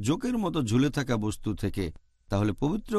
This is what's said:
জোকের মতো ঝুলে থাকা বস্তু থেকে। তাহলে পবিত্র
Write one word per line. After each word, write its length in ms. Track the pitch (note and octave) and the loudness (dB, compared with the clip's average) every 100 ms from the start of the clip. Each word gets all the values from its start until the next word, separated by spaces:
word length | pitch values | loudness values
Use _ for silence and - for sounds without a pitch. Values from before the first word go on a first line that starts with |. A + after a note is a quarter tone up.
জোকের 360 | G#2 D#3+ B3 A#3+ | 0 0 0 0
মতো 200 | F#3 D#3 | 0 0
ঝুলে 280 | A#2 A#2+ C#3+ | 2 4 4
থাকা 240 | D3+ B2 A2+ | 0 0 0
বস্তু 340 | G#2+ - A2 F#2+ | 0 -2 -4 -2
থেকে। 280 | G2+ G2 F2 - - _ - | -2 -2 -4 -6 -16 _ -2
তাহলে 240 | G2 G#2+ | 0 2
পবিত্র 380 | F#2+ C#3+ G#3+ - | 0 0 -2 0